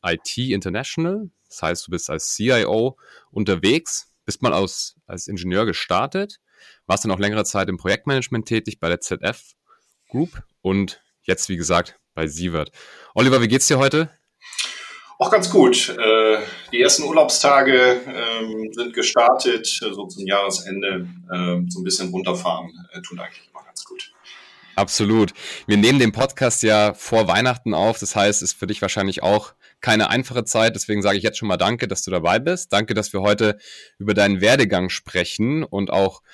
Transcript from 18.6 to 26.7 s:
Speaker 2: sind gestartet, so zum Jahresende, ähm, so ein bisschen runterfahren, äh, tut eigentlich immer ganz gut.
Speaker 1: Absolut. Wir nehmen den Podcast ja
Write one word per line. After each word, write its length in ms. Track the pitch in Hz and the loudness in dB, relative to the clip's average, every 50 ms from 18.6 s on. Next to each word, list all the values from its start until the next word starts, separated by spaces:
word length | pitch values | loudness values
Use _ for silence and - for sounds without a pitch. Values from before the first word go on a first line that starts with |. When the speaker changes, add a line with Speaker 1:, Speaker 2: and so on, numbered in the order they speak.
| 110 110 - | -8 -8 -6
Speaker 2:
sind 200 | 117 120 120 - | -6 -8 -6 -4
gestartet, 720 | 120 - - - - 117 123 - 135 135 127 113 110 - | -4 -2 0 2 4 4 4 4 2 2 0 0 0 -2
so 420 | - - - 113 104 95 101 98 | -4 -6 -6 -6 -8 -8 -8 -10
zum 200 | 87 90 95 95 | -12 -12 -10 -4
Jahresende, 800 | 95 98 101 98 95 90 - - 98 95 98 101 98 92 90 87 - - - - - 90 | -2 0 0 0 0 -4 -6 -8 -8 -8 -6 -4 -4 -4 -6 -8 -10 -14 -16 -14 -8 -6
ähm, 380 | 90 90 87 87 87 90 87 | -4 -2 -2 -2 -2 -4 -4
so 80 | 90 95 | -6 -8
ein 40 | 90 | -6
bisschen 240 | 95 - - 92 90 | -4 -4 -4 -4 -4
runterfahren, 600 | 90 92 95 92 90 90 90 87 80 82 87 90 - 87 - - | -6 -4 -4 -4 -4 -4 -2 -4 -4 -4 -8 -12 -16 -20 -20 -20
äh, 100 | - - | -18 -18
tut 160 | - - 90 | -18 -16 -14
eigentlich 320 | 87 - - - - _ _ | -14 -14 -16 -18 -20 _ _
immer 140 | - - - | -20 -20 -20
ganz 220 | _ - - - | _ -18 -18 -18
gut. 260 | - - - - - _ _ _ - - - - - - _ _ - - | -18 -18 -18 -18 -20 _ _ _ -20 -20 -20 -20 -20 -20 _ _ -6 -2
Speaker 1:
Absolut. 560 | 95 101 - - - 107 101 110 113 104 87 - - - - - - - | -2 -2 0 0 0 2 4 4 4 4 2 0 -6 -14 -14 -14 -8 -2
Wir 80 | - 104 | 2 4
nehmen 240 | 104 104 120 139 135 | 6 6 6 6 6
den 140 | 120 110 101 | 4 2 2
Podcast 500 | 113 135 135 - - 135 120 - - 110 | 0 -2 -2 -2 0 0 0 0 2 2
ja 300 | 107 | 4